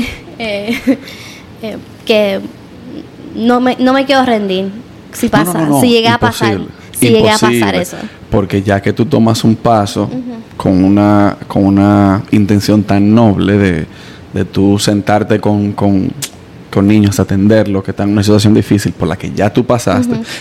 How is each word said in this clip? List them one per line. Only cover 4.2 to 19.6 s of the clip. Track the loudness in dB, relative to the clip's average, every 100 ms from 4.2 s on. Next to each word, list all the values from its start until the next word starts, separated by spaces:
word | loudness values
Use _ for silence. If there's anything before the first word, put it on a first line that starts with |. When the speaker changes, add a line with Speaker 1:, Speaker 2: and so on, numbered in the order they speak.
Speaker 1:
rendir | 0 0 -2 -4 -6 -10 -18 -20 -18
si | -6 -2
Speaker 2:
No, | 0
no, |
Speaker 1:
pasa, | -2 -2
Speaker 2:
no, | 0
no, | 2
Speaker 1:
si | 2
llega | 2 2
a | 0
pasar, | -2 -2 -2
Speaker 2:
imposible, | -2 -6 -14 -16 -2
Speaker 1:
si | 2
llega | 4 4
a | 2
pasar | 2
Speaker 2:
imposible, | 2 0 -2
Speaker 1:
eso. | -6 -10 -14 -16 -4
Speaker 2:
porque | -2 0 -2
ya | 0 0
que | 0
tú | -2 0
tomas | 2 2 2
un | 2 2
paso | 2 0 0 -4
Speaker 1:
Ujú. | -6 -6 -10 -14 -18 -6
Speaker 2:
con | 0 2
una, | 4 4 4 2 2 -2 -6
con | 0 2
una | 4 4 4 2 0 0
intención | 0 2 0 2 0
tan | 2 0 4
noble | 4 4 2 2 2
de, | 2 0 -6 -12 -20 -20 -10
de | -6
tú | -4 0 2 2
sentarte | 0 -2 0 0 0 0
con, | 0 0 -2
con, | -2 0 0 -2 -6 -14 -16 -20 -20 -6
con | 0 4
niños, | 4 2 2
atenderlos, | 0 2 4 4 2 -2
que | -4
están | -4 -2
en |
una | 0
situación | 2 4 4
difícil | 2 2 0 -2
por | -4 -4
la | -4
que | -8
ya | -4 -2
tú | -2